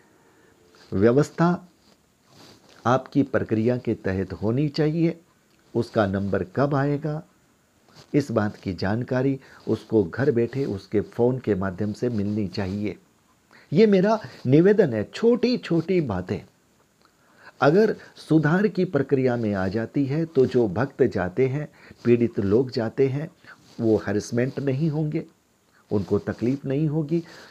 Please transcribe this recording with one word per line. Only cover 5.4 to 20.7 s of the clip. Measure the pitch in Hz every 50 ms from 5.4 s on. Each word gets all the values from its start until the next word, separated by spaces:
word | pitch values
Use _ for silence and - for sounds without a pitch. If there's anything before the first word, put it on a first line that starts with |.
| _ _ _ _ _ _ -
उसका | 117 113 - - 113 107 98
नंबर | 95 98 98 98 98 98 90 - -
कब | 123 135 143 151
आएगा, | 135 139 143 143 143 151 156 151 156 - _ _ _ _ _ _ _ _ _ _ _ _ _ _ - - _ -
इस | 147 139 -
बात | 120 110 104 107 104
की | - - 101 92
जानकारी | - 98 95 107 117 123 - 131 127 135 139 139 131 - - - - - -
उसको | 113 110 - - 113 110 101
घर | 82 - - 123 -
बैठे | 117 117 117 113 - 131 139
उसके | - 101 95 - - - 104 92
फ़ोन | - - - 117 123 131 127
के | - - 104
माध्यम | 92 98 95 90 90 107 104 104
से | - - 123
मिलनी | 120 104 98 101 104 110 104 90
चाहिए। | - 110 101 90 95 104 104 101 87 - _ _ _ _ _ _ _ _ _ _ _ - _ _
ये | - 156 220 220
मेरा | 196 190 180 208 226 214 - - - - - 123
निवेदन | 131 151 175 196 214 202 202 143 117
है। | 107 101
छोटी-छोटी | - - - - 233 247 240 233 240 247 190 - - 170 165 160 170 190 180 156
बातें | 123 98 90 87 - 107 - - - _ _ _ _ _ _ _ _ _ _ _ _ _ _ _ _ _ _ - - - -
अगर | 131 143 156 196 220 202 - - - - - -
सुधार | - - 151 160 147 147 160 185 208 208
की | 170 180 185
प्रक्रिया | 180 - 139 135 - 143 131 131 127 120 120
में | 117 107 101
आ | 95 92 95
जाती | 90 113 113 110 - 143 143
है | 127 139 156 165
तो | 160 - 135 131
जो | 123 - 123 120
भक्त | 101